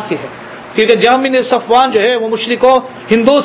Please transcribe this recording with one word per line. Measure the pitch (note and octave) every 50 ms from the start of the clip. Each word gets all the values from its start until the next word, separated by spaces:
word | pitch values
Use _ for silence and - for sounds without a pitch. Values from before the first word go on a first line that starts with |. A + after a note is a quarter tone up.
| F#3+ -
سے | F3
ہے، | D3 - - - - - - - - - - -
کیونکہ | - G#3+ A3 A#3+
جہم | G#3 F3+ A#3 B3 C4 C4+
بن | C4+ C4 B3+ B3
صفوان | B3+ C4 A#3 - - A3+ B3 C4 C4
جو | A#3+ A3 G3
ہے | A#3 B3+
وہ | A#3 A3+ A3
مشرکوں | A3+ A3 - A3 B3 A#3 B3 B3+ C4 B3+ B3+ - - - - -
ہندوؤں | G#3+ A3+ A#3 A3+ C#4+ C#4+ C#4+